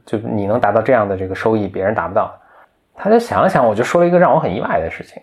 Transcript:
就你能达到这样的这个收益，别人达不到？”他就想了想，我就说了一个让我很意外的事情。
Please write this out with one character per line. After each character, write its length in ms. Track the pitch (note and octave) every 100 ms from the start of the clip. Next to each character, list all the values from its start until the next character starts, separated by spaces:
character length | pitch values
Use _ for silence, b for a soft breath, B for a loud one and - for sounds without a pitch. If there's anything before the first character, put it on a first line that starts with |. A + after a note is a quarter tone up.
| -
就 120 | A2
你 300 | A#2+ A2 G2+
能 120 | A#2
达 140 | G2+
到 80 | A2
这 100 | A2
样 160 | B2 G2+
的 80 | F#2+
这 140 | F#2+
个 60 | F#2+
收 200 | A2+ A2+
益， 120 | G2
别 160 | F#2+ F#2+
人 100 | A2
达 140 | E2+
不 40 |
到？” 200 | G#2 F#2+ - b b b _ _
他 160 | - G3+
就 80 | A#3
想 240 | A#3 G2
了 60 | E3+
想， 180 | E3 A#2+
我 80 |
就 120 | G#2 B2
说 160 | F3
了 60 | F3
一 40 |
个 80 | F3
让 140 | E3+
我 60 | D3
很 140 | C#3+
意 60 | F#2+
外 220 | - -
的 80 | E2
事 120 | -
情。 200 | - -